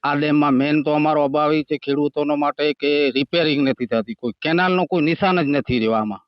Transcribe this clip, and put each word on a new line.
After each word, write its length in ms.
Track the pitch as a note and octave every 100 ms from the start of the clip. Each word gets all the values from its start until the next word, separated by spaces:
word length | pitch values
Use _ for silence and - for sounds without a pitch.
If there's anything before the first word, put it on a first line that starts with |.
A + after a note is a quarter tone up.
આ 120 | D3 C#3+
ડેમમાં 360 | D3+ D3 D3
મેન 320 | C3 C#3+ D3+
તો 80 | D3
અમારો 320 | D3+ D3+ D3+
અભાવ 300 | C#3+ D3 D3+
એ 100 | D#3
છે 140 | D3 D3
ખેડૂતોનો 580 | - D3 D3 D3 D3 D3
માટે 380 | D3 - D3
કે 380 | D3 C#3+ D3 C#3+
રિપેરિંગ 580 | B2+ - E3+ D#3 C#3+ C3+
નથી 160 | B2+ A#2
થતી, 280 | A2+ G#2+
કોઈ 180 | A2+ A#2+ G2+
કેનાલનો 440 | - E3+ F#3 F#3 F3
કોઈ 160 | F3+
નિશાન 400 | D3+ E3 F#3+ F3+
જ 40 | C#3+
નથી 300 | C#3+ - B2+
રહ્યો 140 | A2
આમાં. 280 | A2 G#2+ G2